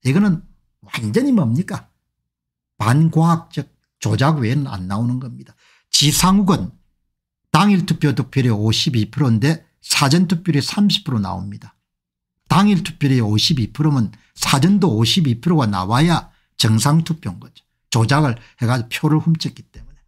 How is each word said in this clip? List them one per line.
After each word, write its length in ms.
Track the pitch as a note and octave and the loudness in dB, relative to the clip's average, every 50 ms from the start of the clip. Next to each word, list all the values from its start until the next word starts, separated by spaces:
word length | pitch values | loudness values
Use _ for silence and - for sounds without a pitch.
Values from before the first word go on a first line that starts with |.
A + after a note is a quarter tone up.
| _ | _
이거는 380 | B2+ C3+ F3+ G#3 G#3 E3 E3 - - _ _ _ _ _ _ | 0 2 2 2 2 0 -2 -4 -16 _ _ _ _ _ _
완전히 520 | - - - - A#2 G#2+ A2 A3+ C4 C#4+ | -20 -14 -12 -8 -6 -2 -2 0 0 2
뭡니까? 560 | B3+ G#3+ C#3 A2+ A2+ C#3+ F#3+ - G3 - - _ _ _ _ _ _ _ _ _ _ _ _ _ _ _ _ _ _ _ | 2 2 2 0 0 -2 -4 -6 -8 -14 -14 _ _ _ _ _ _ _ _ _ _ _ _ _ _ _ _ _ _ _
반과학적 880 | G#2 G#2+ B2 D3 D#3+ D#3+ - D#3+ E3 E3 E3+ E3 - _ - - C#3 _ _ _ _ _ _ _ | -2 0 2 2 2 2 2 2 2 2 0 -2 -4 _ -12 -12 -12 _ _ _ _ _ _ _
조작 400 | - - - G#2 C3 D3 E3 D3 | -4 -2 0 0 0 0 0 0
외에는 280 | A#2+ G#2+ B2+ D3 C#3 | -2 -2 -2 -2 -4
안 220 | C3+ G#2 F#2+ F2+ F#2 | -4 -8 -8 -8 -6
나오는 320 | G2+ G#2+ A#2+ A#2+ B2 B2+ | -4 -4 -2 -2 -4 -6
겁니다. 340 | C3 B2 B2 - - - - _ _ _ _ _ _ _ | -8 -10 -14 -16 -20 -20 -20 _ _ _ _ _ _ _
지상욱은 800 | - - - D3 D3+ - - F3+ F#3+ G3+ G#3 F3 F#3 A2+ F#2 - - _ _ _ _ _ _ _ _ _ _ _ _ _ _ _ | -2 0 0 2 2 2 2 2 2 2 2 2 0 0 -2 -8 -12 _ _ _ _ _ _ _ _ _ _ _ _ _ _ _
당일 340 | - D#3 F#3+ G#3 G3+ F3+ E3 | 0 2 4 4 2 2 0
투표 300 | - E3 - - D3 C3+ | -2 -4 0 0 0 0
득표율이 340 | - C#3 - - C#3 B2 B2 | 0 -4 -4 -2 0 0 0
오십이 640 | A2 G#2 G#2+ A2 G#2+ - - E3 B2+ A2+ G#2+ G2+ | 0 0 0 0 0 0 -2 -2 -2 -2 -2 -2
프로인데 560 | - - D3+ B2+ A2+ G#2+ A2 C#3+ E3+ E3 _ _ _ _ | -2 -2 0 2 2 2 2 0 -2 -2 _ _ _ _
사전 460 | _ - - - C#3+ C#3 C#3 F3 F#3+ E3 | _ -6 -2 0 2 2 2 2 2 0
투표율이 340 | F#3 E3 - - D#3+ C#3+ | 0 -4 -2 -2 -2 -2
삼십 420 | C3+ - - - G#3 G#3 D#3+ - - | -2 -4 -2 0 0 2 0 -2 -4
프로 140 | - B2+ A2+ | -4 -4 -4
나옵니다. 560 | G2 F2+ F#2 F#2 F#2 G2+ G2+ A2+ - G#2+ _ _ _ _ _ _ _ _ _ _ _ _ _ _ _ _ | -4 -4 -6 -10 -10 -12 -14 -16 -18 -20 _ _ _ _ _ _ _ _ _ _ _ _ _ _ _ _
당일 340 | B2+ D#3+ G3+ G#3 G#3 E3+ | 4 4 6 4 2 2
투표율이 380 | E3 - - - D3 C3+ C3+ B2+ | -2 -6 -8 -4 -2 0 2 2
오십이 520 | A2+ G#2 G#2+ G#2+ - - E3 C3 A2 - | 0 0 0 0 0 0 0 -2 -2 -4
프로면 400 | - - D#3 D#3 C#3+ C3 A2 F#2+ - - _ _ _ | -4 -2 0 0 2 0 -2 -2 -6 -14 _ _ _
사전도 600 | - - - - C#3 B2+ F#3 G3+ G#3 F#3+ E3 A2 | -8 -2 0 0 2 4 4 4 4 2 2 2
오십이 440 | G#2+ A#2 A2+ - F#3+ E3 C#3+ A#2 A#2 | 0 0 0 0 0 0 0 -2 -2
프로가 240 | - E3 E3+ D#3 C3 | -2 0 0 2 0
나와야 640 | G#2+ G2+ F#2 F#2 F#2 A2 B2 D#3 F3 E3 B2 - - _ _ _ _ _ | 0 -2 -2 -2 -2 0 2 2 2 2 -2 -4 -8 _ _ _ _ _
정상 480 | - - A2+ A2 A2+ A2 C#3 D3+ E3 D#3+ | -2 0 2 2 2 2 2 2 2 0
투표인 340 | - E3 D#3 - G#2+ F2 G2 | -2 -6 -8 -8 -12 -12 -12
거죠. 260 | - - _ - _ _ _ _ _ _ | -18 -20 _ -20 _ _ _ _ _ _
조작을 460 | - A2+ A2 G#2 C#3 D3 D#3 C#3 A2+ - - - _ _ | -2 0 2 2 2 2 2 0 -2 -6 -10 -20 _ _
해가지고 260 | B2 A2 B2+ A#2+ A2+ A#2 | -4 -2 -2 -2 -4 -8
표를 300 | - - - D3+ D3+ D#3 | -10 -4 -2 0 0 0
훔쳤기 440 | D#3 E3 E3 D#3+ - - - - | 2 0 -2 -2 -4 -10 -10 -12
때문에. 340 | - _ _ - - - - _ _ | -20 _ _ -20 -20 -20 -20 _ _